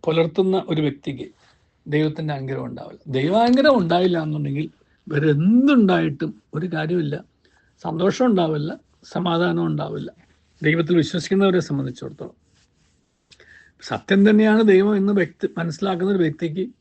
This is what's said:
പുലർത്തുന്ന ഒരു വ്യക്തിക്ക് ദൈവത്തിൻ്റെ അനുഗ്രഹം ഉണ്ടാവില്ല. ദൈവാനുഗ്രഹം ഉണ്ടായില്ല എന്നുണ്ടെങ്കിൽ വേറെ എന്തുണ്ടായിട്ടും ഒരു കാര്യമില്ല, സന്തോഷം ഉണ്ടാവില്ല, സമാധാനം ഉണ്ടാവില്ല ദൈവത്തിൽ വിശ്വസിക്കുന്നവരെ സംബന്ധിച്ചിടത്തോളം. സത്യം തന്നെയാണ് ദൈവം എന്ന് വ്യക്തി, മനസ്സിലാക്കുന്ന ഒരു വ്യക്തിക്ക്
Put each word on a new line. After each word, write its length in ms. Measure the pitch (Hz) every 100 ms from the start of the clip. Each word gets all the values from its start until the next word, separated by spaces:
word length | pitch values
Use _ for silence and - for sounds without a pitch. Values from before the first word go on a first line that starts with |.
പുലർത്തുന്ന 520 | - 160 165 - 185 185 -
ഒരു 120 | 156
വ്യക്തിക്ക് 440 | 147 135 - 131 - _ _ _ _ _ -
ദൈവത്തിൻ്റെ 460 | 151 156 147 156
അനുഗ്രഹം 320 | 143 135 135 127
ഉണ്ടാവില്ല. 340 | - - - -
ദൈവാനുഗ്രഹം 720 | 131 147 208 233 254 294 254
ഉണ്ടായില്ല 400 | 170 175 185 170
എന്നുണ്ടെങ്കിൽ 440 | 156 151 143 139 156 _ _ _ -
വേറെ 220 | 147 156
എന്തുണ്ടായിട്ടും 1000 | 143 175 240 277 269 196 175 165 139 160 - _
ഒരു 140 | 156 180
കാര്യമില്ല, 500 | 165 160 175 147 143 - _ _ _ _ _
സന്തോഷം 400 | 165 160 185 - 254
ഉണ്ടാവില്ല, 440 | 190 165 151 151 - _ _ -
സമാധാനം 580 | - 175 170 175 170 165
ഉണ്ടാവില്ല 440 | 151 156 - - _ _ _ _ _
ദൈവത്തിൽ 320 | 156 165 160 175
വിശ്വസിക്കുന്നവരെ 640 | 147 175 - 190 196 180
സംബന്ധിച്ചിടത്തോളം. 760 | 151 143 135 - 139 - - _ _ _ _ _ _ _ _ _ _ - - - _ _
സത്യം 380 | - 120 - 196
തന്നെയാണ് 380 | 202 214 214 220 220
ദൈവം 260 | 190 202 208
എന്ന് 160 | 196
വ്യക്തി, 340 | 202 170 - - -
മനസ്സിലാക്കുന്ന 560 | 165 147 202 175 190
ഒരു 100 | 196
വ്യക്തിക്ക് 400 | 160 147 165 165 185 _